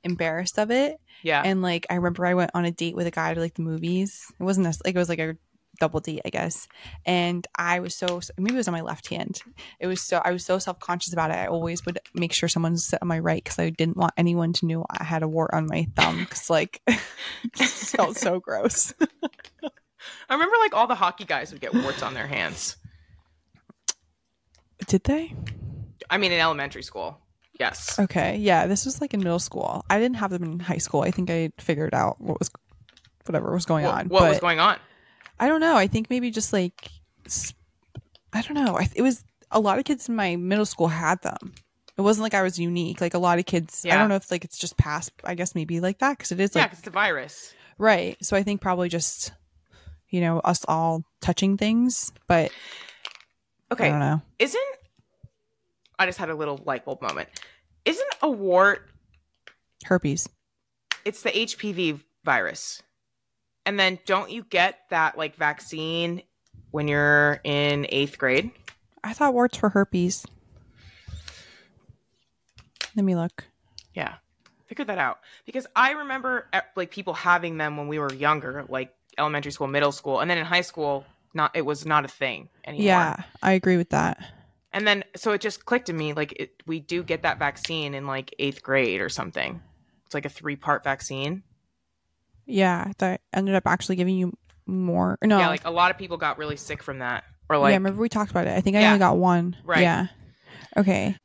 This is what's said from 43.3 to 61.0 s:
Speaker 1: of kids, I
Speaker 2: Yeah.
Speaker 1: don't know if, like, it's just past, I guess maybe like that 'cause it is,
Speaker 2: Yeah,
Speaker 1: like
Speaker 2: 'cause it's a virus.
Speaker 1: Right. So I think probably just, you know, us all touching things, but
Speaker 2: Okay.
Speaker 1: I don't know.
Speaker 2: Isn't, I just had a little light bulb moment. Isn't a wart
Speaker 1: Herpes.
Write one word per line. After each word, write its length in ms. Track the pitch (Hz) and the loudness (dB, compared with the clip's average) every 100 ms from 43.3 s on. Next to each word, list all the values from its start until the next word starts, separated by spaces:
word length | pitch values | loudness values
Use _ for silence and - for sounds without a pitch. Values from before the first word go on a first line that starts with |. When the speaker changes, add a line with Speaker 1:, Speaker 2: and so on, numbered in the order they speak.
| 175 | 2
Speaker 1:
of 60 | 185 | 2
kids, 380 | 175 165 - 175 | -2 -2 -6 2
I 40 | |
Speaker 2:
Yeah. 80 | 156 | 4
Speaker 1:
don't 120 | 214 | 6
know 60 | 196 | 2
if, 140 | - | 0
like, 120 | 175 170 | -6 -6
it's 120 | - | -8
just 200 | 175 - | -8 2
past, 340 | 151 151 - - | 2 2 -6 -10
I 120 | - 175 | -8 -6
guess 200 | 180 175 | -4 -4
maybe 240 | 156 170 | -4 -2
like 200 | 180 196 | -2 0
that 180 | 269 285 | -2 -2
'cause 120 | - | -6
it 80 | 180 | -2
is, 120 | 196 175 | 0 2
Speaker 2:
Yeah, 60 | |
Speaker 1:
like 100 | 233 | 0
Speaker 2:
'cause 80 | - | -2
it's 80 | - | -8
a 40 | |
virus. 600 | 180 208 151 135 - - - - _ | -2 0 -2 -8 -16 -20 -20 -20 _
Speaker 1:
Right. 380 | 214 196 180 - | 4 4 2 -6
So 120 | - 196 | 0 0
I 60 | |
think 180 | 196 202 | 0 -2
probably 280 | 196 180 180 | -2 -2 0
just, 420 | 170 151 - - - _ _ _ _ - - _ | 0 -2 -2 -8 -10 _ _ _ _ -20 -20 _
you 120 | 180 | 0
know, 180 | 170 165 | 2 2
us 240 | - 170 - | 2 0 0
all 360 | 160 165 165 - _ | 0 0 -2 -6 _
touching 360 | - 175 190 196 | -2 0 0 2
things, 540 | 208 226 247 247 - - - | 2 2 2 0 -4 -8 2
but 240 | 170 156 - - - - - - - _ _ _ _ _ | 2 2 -6 -18 -18 -18 -18 -18 -18 _ _ _ _ _
Speaker 2:
Okay. 160 | 247 175 | 0 2
Speaker 1:
I 20 | |
don't 100 | 147 | 2
know. 220 | 139 151 - _ | 2 0 -2 _
Speaker 2:
Isn't, 240 | 285 427 554 - _ _ _ _ - _ _ _ _ _ _ - | -2 0 -4 -8 _ _ _ _ -20 _ _ _ _ _ _ -2
I 80 | 185 | -2
just 140 | 180 | -2
had 100 | 170 | -6
a 60 | 156 | -4
little 260 | 156 139 - | -4 -4 -4
light 200 | 131 - | -6 -6
bulb 160 | 135 | -6
moment. 260 | 117 73 - - - _ _ _ - | -6 -6 -10 -14 -20 _ _ _ -2
Isn't 280 | 339 554 - | -2 -4 -2
a 80 | 311 | -2
wart 580 | 226 196 180 196 202 - _ _ _ _ _ - _ _ _ - | 0 4 6 6 2 -8 _ _ _ _ _ -20 _ _ _ 0
Speaker 1:
Herpes. 440 | 180 151 160 - _ _ _ _ _ _ - | 0 2 -4 -6 _ _ _ _ _ _ -6